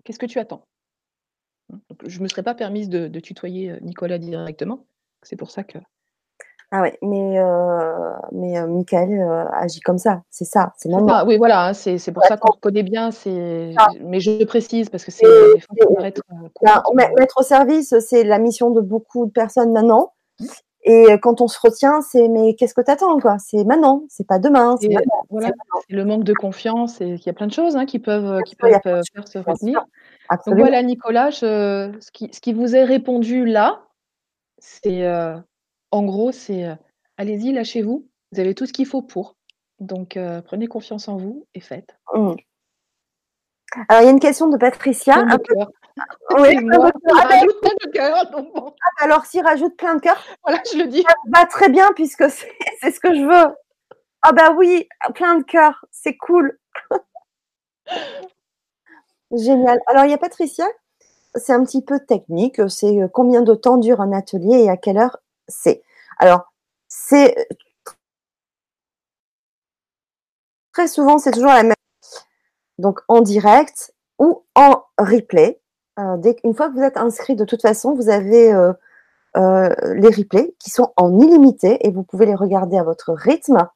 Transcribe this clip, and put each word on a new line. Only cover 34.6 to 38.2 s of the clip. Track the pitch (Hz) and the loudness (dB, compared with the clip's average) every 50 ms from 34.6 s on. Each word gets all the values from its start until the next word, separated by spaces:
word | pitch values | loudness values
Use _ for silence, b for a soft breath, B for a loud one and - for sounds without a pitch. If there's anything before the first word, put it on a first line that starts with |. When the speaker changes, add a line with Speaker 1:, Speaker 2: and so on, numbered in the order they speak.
| _ _ _ _ - 202 185 180 180 | _ _ _ _ -8 -6 -6 -4 -4
Speaker 1:
euh, | 175 175 170 165 165 160 170 175 _ _ _ _ _ _ _ _ _ | -4 -4 -6 -6 -8 -10 -14 -18 _ _ _ _ _ _ _ _ _
en | - 208 202 | -6 -4 -4
gros, | 196 190 202 226 254 | -4 -4 -4 -6 -6
c'est, | 247 - - - 196 180 175 | -6 -10 -12 -12 -10 -10 -10
euh, | 170 156 - _ _ _ _ _ _ _ | -12 -14 -16 _ _ _ _ _ _ _
allez-y, | - 202 208 214 208 226 262 | -14 -12 -10 -10 -8 -8 -6
lâchez-vous, | 277 247 220 220 - 233 208 214 247 294 - _ _ _ | -6 -6 -8 -8 -8 -8 -6 -6 -8 -8 -10 _ _ _